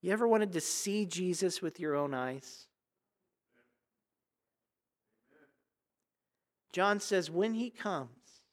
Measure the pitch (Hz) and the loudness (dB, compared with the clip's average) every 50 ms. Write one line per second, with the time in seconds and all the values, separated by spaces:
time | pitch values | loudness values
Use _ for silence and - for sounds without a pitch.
0 | - 180 190 220 240 233 226 220 214 202 180 165 151 - - - - 202 196 214 | 0 0 2 2 6 6 6 6 4 4 0 -2 -2 -2 -2 -2 -2 0 0 0
1 | 208 180 - 175 185 180 180 156 196 185 175 - - 165 151 - 175 151 143 143 | 0 0 -2 -2 0 0 0 2 0 0 0 0 -4 -6 -6 -4 -4 -2 0 0
2 | 143 143 139 127 127 127 131 135 - - - - - _ _ _ _ _ _ _ | 0 0 -2 -2 -4 -4 -6 -8 -10 -14 -18 -20 -20 _ _ _ _ _ _ _
3 | _ _ _ _ _ _ _ _ _ _ _ _ _ _ _ _ _ _ _ _ | _ _ _ _ _ _ _ _ _ _ _ _ _ _ _ _ _ _ _ _
4 | _ _ _ _ _ _ _ _ _ _ _ _ _ _ _ _ _ _ _ _ | _ _ _ _ _ _ _ _ _ _ _ _ _ _ _ _ _ _ _ _
5 | _ _ _ _ _ _ 143 151 151 _ _ _ _ _ _ _ _ _ _ _ | _ _ _ _ _ _ _ _ -20 _ _ _ _ _ _ _ _ _ _ _
6 | _ _ _ _ _ _ _ _ _ _ _ _ _ _ - 180 185 202 208 208 | _ _ _ _ _ _ _ _ _ _ _ _ _ _ -2 0 2 2 2 0
7 | 202 - 208 190 170 151 160 175 196 226 226 220 240 247 226 - - 208 190 151 | 0 0 0 0 0 0 -2 0 0 0 0 -2 -4 -6 -6 -8 -6 -4 -4 -4
8 | 135 120 - _ _ - - - _ _ | -6 -8 -14 _ _ -20 -20 -20 _ _